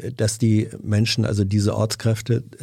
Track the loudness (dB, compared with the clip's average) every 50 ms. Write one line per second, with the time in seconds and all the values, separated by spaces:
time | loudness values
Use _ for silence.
0 | -8 -8 -4 -2 -2 -2 0 2 2 4 4 2 2 -2 -6 -8 -4 0 0 2
1 | 2 2 2 0 0 0 0 0 0 2 2 2 2 2 0 0 0 -2 -2 -2
2 | 0 0 0 0 0 -2 -2 -2 -2 -6 -14 -16